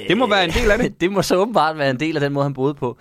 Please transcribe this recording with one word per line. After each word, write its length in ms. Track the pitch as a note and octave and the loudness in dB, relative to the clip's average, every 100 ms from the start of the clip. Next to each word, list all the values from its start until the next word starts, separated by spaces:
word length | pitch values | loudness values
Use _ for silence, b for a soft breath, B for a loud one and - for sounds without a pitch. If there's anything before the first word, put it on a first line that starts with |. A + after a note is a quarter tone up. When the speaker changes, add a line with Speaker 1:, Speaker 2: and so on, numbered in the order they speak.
| - | -2
Speaker 1:
Det 80 | G#3 | 0
må 80 | B3 | 2
være 160 | G3+ | 2
en 60 | F3 | 2
del 200 | A3 A3 | 0 2
af 80 | A3 | 2
det. 160 | F#3 - | 0 0
Speaker 2:
<laughs> 40 | |
det 120 | F3 | 0
må 100 | G3 | 0
så 140 | - F#3 | 0 2
åbenbart 420 | A3 G3+ D#3 D#3 | 2 2 0 0
være 120 | C#3 | -2
en 100 | B2 | 0
del 160 | D#3 D#3 | -2 -2
af 40 | |
den 120 | C#3+ | -2
måde, 120 | C#3+ | 0
han 100 | C#3+ | -2
boede 200 | C3 C#3 | -2 -4
på. 240 | D3 A#2+ - | -2 -6 -8